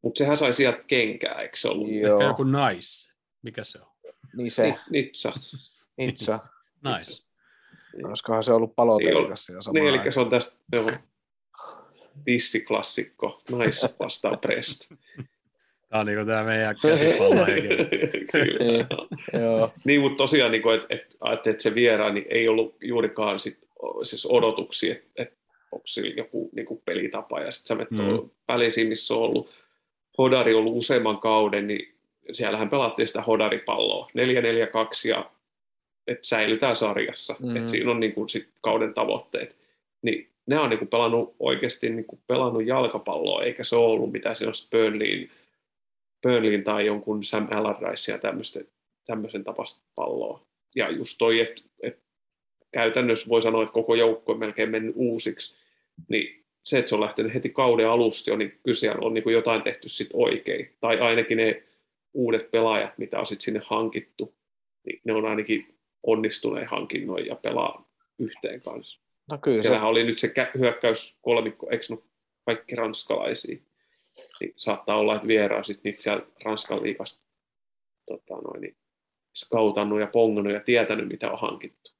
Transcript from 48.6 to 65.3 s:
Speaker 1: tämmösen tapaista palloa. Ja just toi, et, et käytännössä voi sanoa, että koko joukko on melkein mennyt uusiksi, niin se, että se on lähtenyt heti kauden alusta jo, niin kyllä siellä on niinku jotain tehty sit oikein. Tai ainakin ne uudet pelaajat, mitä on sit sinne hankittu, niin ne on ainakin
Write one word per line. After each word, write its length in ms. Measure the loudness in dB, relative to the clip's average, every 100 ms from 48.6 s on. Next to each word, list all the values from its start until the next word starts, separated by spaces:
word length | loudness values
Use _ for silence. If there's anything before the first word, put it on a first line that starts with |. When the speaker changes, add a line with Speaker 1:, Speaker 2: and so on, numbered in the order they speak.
| -16 _ _ _ -10
Speaker 1:
tämmösen 380 | -8 -6 -10
tapaista 360 | -10 -10 -10 -12 _
palloa. 520 | -8 -6 -4 -6 -10 _ _ _ -4
Ja 140 | -4
just 240 | -4 -8 0
toi, 220 | 2 4
et, 240 | 2 -4 _ _
et 160 | -10 -10 _ _ _ _ _ _ _
käytännössä 560 | 0 2 2 2 0 2
voi 140 | 2
sanoa, 200 | 4 2
että 100 | 0
koko 220 | -2 2
joukko 380 | 4 4 2 -2
on 60 | -4
melkein 320 | -4 -2 -2
mennyt 220 | -2 -4 -2
uusiksi, 580 | -2 0 -4 -8 -14 _ _ _ _ -20 -4
niin 360 | -2 -2 -10 _ _
se, 140 | -2 0
että 100 | 2
se 60 |
on 60 | 0
lähtenyt 340 | 0 -2 -4
heti 140 | -2 -4
kauden 380 | 0 2 4 4
alusta 420 | 4 2 0 -4
jo, 60 | -2
niin 240 | -4 -4
kyllä 120 | -2 0
siellä 300 | 0 0 -2
on 80 |
niinku 160 | 0 2
jotain 320 | 2 2 0
tehty 260 | -2 -8 -12
sit 200 | -10 -6
oikein. 640 | 0 2 0 -4 -6 -6 _
Tai 200 | 0 2
ainakin 380 | 2 2 2 2
ne 240 | 2 0 _ _ _ _ _
uudet 360 | -4 0 0 0
pelaajat, 480 | 2 2 2 -2 -8
mitä 220 | -6 -4
on 60 | -4
sit 140 | -6
sinne 200 | -6 -6
hankittu, 720 | -2 -2 -2 -4 -12 -12 -12 _ _ _ _ _ -14
niin 140 | -10
ne 80 | -4
on 140 | -2
ainakin 520 | 0